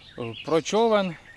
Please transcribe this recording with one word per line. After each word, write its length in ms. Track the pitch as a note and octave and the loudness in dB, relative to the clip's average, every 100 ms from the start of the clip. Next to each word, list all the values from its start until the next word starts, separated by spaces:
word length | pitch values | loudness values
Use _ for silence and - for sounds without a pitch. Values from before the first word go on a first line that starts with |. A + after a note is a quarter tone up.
| - - | -16 -10
е, 160 | A#2 A2 | -10 -8
про 180 | - D#3+ | -2 0
човен, 540 | - G#3 A#3 G#3 F#3 D#3 - | 0 2 4 2 0 -6 -16